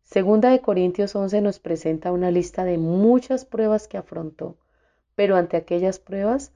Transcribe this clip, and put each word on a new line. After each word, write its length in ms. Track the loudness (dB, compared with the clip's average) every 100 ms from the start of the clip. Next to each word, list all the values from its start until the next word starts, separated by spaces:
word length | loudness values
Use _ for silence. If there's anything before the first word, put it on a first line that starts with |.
Segunda 460 | _ -2 2 4 4
de 100 | 4
Corintios 540 | 2 0 0 -2 -4 -2
once 260 | -2 0
nos 180 | -2 -4
presenta 520 | -6 -4 -4 -4 -2
una 180 | -2 0
lista 360 | 0 -2 -4 -2
de 120 | -2
muchas 680 | 0 2 4 4 2 -6 -4
pruebas 420 | -4 0 0 -4
que 100 | -14
afrontó, 600 | -12 -12 -12 -10 -14 -14 _ _ _ _ _ -2
pero 220 | 2 2
ante 200 | 2 -4
aquellas 400 | -2 -2 -2 -4
pruebas, 540 | -10 -4 -2 -2 -6